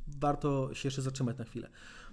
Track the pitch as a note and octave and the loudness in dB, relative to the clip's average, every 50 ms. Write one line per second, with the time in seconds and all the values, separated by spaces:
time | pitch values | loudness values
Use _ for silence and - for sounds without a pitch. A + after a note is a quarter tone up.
0 | - D3 C#3+ C#3 C#3+ C#3+ C#3+ - - D3 C#3 C3+ C3 C3 - - - C3+ C3 C3+ | -4 -4 -2 2 4 4 4 4 4 4 4 4 2 0 -2 -2 -2 0 0 0
1 | C3 C3 C3 - C3+ A#2 A#2 - A2+ - - - - - - - - - - - | 0 0 0 2 2 2 0 -2 -4 -6 -6 -8 -8 -8 -12 -16 -18 -16 -16 -16
2 | - - | -14 -12